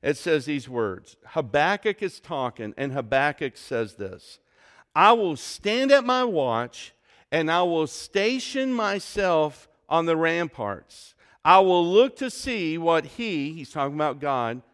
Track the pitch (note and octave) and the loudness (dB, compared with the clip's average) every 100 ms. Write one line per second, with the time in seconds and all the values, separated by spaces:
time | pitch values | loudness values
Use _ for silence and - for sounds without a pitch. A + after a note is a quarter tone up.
0 | C3 D3 - D#3 B2+ C#3+ A#2 B2 A2 F#2 | -2 -4 0 0 0 -6 -6 -4 -4 -4
1 | - - - - B2+ C#3+ D#3+ G3+ G#3+ G3 | -16 -20 -8 -6 -2 0 0 0 -4 -4
2 | F#3+ - - D#3 B2 - G#2+ - C#3 C3+ | -8 -10 -10 -6 -6 -6 -12 -6 -6 -6
3 | A#2 C3+ C#3+ C#3+ C#3+ - - B2 A2 - | -2 0 0 -2 -8 -10 -8 -4 -4 -8
4 | G2 F2+ - - _ _ _ _ _ D3+ | -12 -12 -20 -20 _ _ _ _ _ 4
5 | F#3+ A#3 G3 C#3+ - - G3+ A3+ C4+ C#4 | 6 6 2 -2 -8 -8 -4 0 4 4
6 | A#3+ B3+ B3 F3 C3 A2+ A#2+ - - _ | 4 0 0 0 0 0 -2 -10 -20 _
7 | _ _ _ D3+ D#3+ E3+ F3+ E3 D#3 - | _ _ _ -2 2 2 2 0 -2 -4
8 | - F#3+ G#3 C4 - C4+ C4 B3 G#3+ G3+ | -6 0 0 0 -4 -4 -2 -2 -2 -4
9 | - - F#3+ E3 D3+ C#3 - _ _ D#3+ | -6 -2 2 2 0 -4 -20 _ _ 0
10 | E3 D#3+ E3 E3 E3+ - G#2+ F#2+ - - | 2 2 2 0 -4 -6 -6 -6 -12 -20
11 | - _ _ _ - F#3 F#3+ F3+ E3+ G3 | -20 _ _ _ 6 8 8 4 4 4
12 | B3+ - C4 - - A#3 E3+ D#3+ E3 E3 | 4 2 -8 -8 -6 -4 -4 -2 2 2
13 | D#3 - A#3 E3+ C#3+ D#3+ C3+ D#3 C#3 D3 | 0 -8 -6 -4 -6 -8 -12 -4 -4 -2
14 | D3+ C#3 C3+ C3+ A#2 B2 - | -2 -2 -4 -2 -2 -6 -12